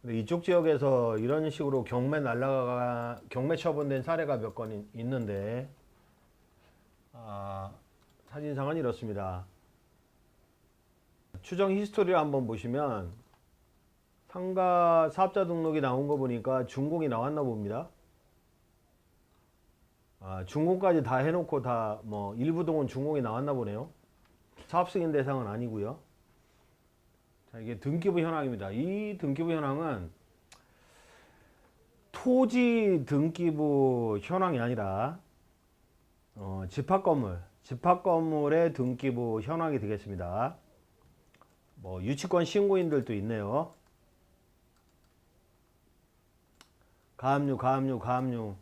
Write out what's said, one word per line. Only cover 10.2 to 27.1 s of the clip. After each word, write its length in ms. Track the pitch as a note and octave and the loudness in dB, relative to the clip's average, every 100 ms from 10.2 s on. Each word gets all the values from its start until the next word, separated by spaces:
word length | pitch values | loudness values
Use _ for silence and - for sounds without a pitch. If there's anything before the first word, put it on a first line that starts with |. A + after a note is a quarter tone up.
| _ _ _ _ _ _ _ _ _ _ _ - | _ _ _ _ _ _ _ _ _ _ _ -20
추정 260 | - F3+ G3 | -8 0 2
히스토리를 480 | F#3+ G#3 G#3 F#3 F3+ | 2 0 2 4 4
한번 300 | D3+ C#3 A#2+ | 4 0 -2
보시면 680 | A2 A#2+ B2+ D3 A2 F2 G#2+ - _ _ _ _ _ _ _ _ _ _ | -4 -4 -2 -2 -2 -6 -12 -20 _ _ _ _ _ _ _ _ _ _
상가 840 | F3+ F#3 F#3 F#3 F3+ F3 E3 D#3+ | -8 -4 2 4 6 8 6 4
사업자 340 | D#3 F#3+ G3 F#3 | 4 2 4 0
등록이 360 | E3+ D#3+ D#3 | 0 0 2
나온 260 | C3+ B2+ C#3+ | 2 2 0
거 100 | D3 | 0
보니까 480 | C3 A#2+ A2 C3 A#2 | 0 -2 0 0 0
준공이 420 | - C#3+ E3 D#3 | -2 -2 0 0
나왔나 360 | A2+ B2+ D3+ | 0 0 0
봅니다. 440 | C3+ A2+ G2+ A2+ E3+ _ _ _ _ _ _ _ _ _ _ _ _ _ _ _ _ _ _ _ _ _ _ _ | -2 -2 -4 -4 -8 _ _ _ _ _ _ _ _ _ _ _ _ _ _ _ _ _ _ _ _ _ _ _
아, 240 | F#2+ F#2+ F#2 | -10 -8 -6
준공까지 580 | D3 E3 F#3 F#3+ E3+ | -2 0 2 4 4
다 140 | A#2 C3 | 4 2
해놓고 440 | C#3+ F3 E3 C#3+ | 2 0 0 -2
다, 380 | B2 A#2+ A2 A2 | 0 0 0 -4
뭐, 320 | A2 G#2 G2+ A2 | -6 -6 -6 -2
일부 280 | C#3 E3 E3 | -2 0 0
동은 220 | D#3 C#3 | 0 0
준공이 340 | C3 C#3+ D3+ | -2 -2 0
나왔나 320 | A#2 A2+ C#3+ | 0 -2 -2
보네요. 380 | C3+ G#2+ G#2 D3+ - _ _ _ _ _ - - | -2 -2 -6 -8 -14 _ _ _ _ _ -20 -2
사업 240 | E3+ F3 | 0 0
승인 220 | G3 E3 | 0 2
대상은 340 | D3 C3+ C3+ A2 | 2 0 -2 -2
아니고요. 540 | G#2+ B2 A2 G2+ D3 _ _ _ _ _ _ _ _ _ _ _ | -4 -4 -4 -4 -6 _ _ _ _ _ _ _ _ _ _ _